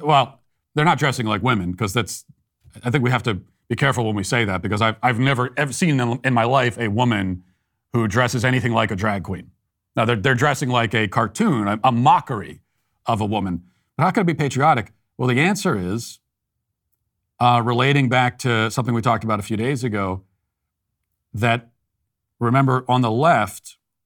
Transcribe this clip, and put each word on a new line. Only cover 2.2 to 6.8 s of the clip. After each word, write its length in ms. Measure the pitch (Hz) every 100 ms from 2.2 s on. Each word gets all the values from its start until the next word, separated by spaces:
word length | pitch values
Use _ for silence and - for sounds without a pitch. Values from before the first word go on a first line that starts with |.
| - _ _ _ _ -
I 80 | 123
think 120 | 139
we 60 | 123
have 140 | 123
to 180 | 120 95 - _ -
be 80 | 120
careful 300 | 143 127 113
when 100 | 104
we 80 |
say 220 | 101 120 107
that, 160 | 92
because 220 | 101 104
I've, 140 | 113 107
I've 160 | 123 113
never 340 | 135 131 127 -
ever 160 | 147
seen 260 | 123 180 135
in, 200 | 120 120
in 120 | 131 120
my 80 |
life 340 | 117 135 123
a 100 | 117